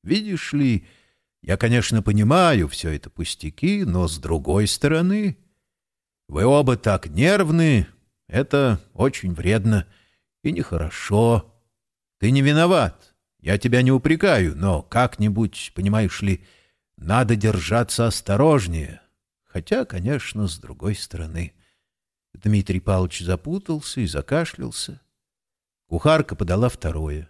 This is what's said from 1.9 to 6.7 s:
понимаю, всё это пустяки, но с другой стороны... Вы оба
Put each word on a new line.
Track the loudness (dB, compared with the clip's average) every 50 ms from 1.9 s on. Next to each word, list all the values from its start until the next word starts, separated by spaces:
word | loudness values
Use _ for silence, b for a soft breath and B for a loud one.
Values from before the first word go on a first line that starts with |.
| -2 -2 0
понимаю, | 2 2 2 4 4 4 4 4 4 4 2 0 0
всё | -4 -8 -6 -6
это | -6 -6 -8 -12
пустяки, | _ -10 -8 -8 -8 _ -10 -12 -8 -4 -2 -2 0 0 -2
но | -2 0 0 0 -2
с | -2
другой | -6 -6 -4 -4 -4 -2 0 0 0 0 0
стороны... | -2 0 0 0 2 2 0 0 0 0 -2 -4 -4 _ _ _ _ _ _ _ _ _ _ _ _ _ _ _ _ _ _ _
Вы | -4 0 2
оба | 4 4 4 4 2